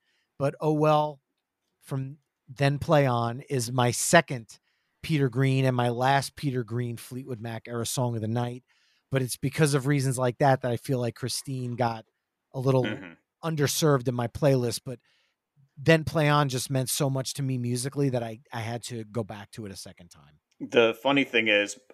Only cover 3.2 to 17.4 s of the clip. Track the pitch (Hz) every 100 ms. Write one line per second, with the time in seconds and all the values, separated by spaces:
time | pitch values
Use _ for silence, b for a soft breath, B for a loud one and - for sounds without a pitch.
3.2 | 117 123 - 139 117 127 120 - - 170
4.2 | - 127 107 - _ _ _ _ - 156
5.2 | 135 120 135 131 131 123 123 120 127 139
6.2 | 135 - 147 127 107 117 120 113 - 127
7.2 | 139 113 117 113 117 120 110 - 123 117
8.2 | 110 120 120 123 - _ _ _ _ 135
9.2 | 123 - 139 - 151 139 131 143 135 127
10.2 | 127 - 143 131 127 117 - 127 120 -
11.2 | 120 - - 131 123 120 117 113 - _
12.2 | _ _ _ 135 131 131 110 104 87 82
13.2 | _ _ 165 160 139 - 160 139 120 123
14.2 | 120 - 147 131 120 - 135 120 _ _
15.2 | _ _ _ _ _ - 139 160 156 160
16.2 | 147 147 143 123 - 135 123 - 139 135
17.2 | 131 -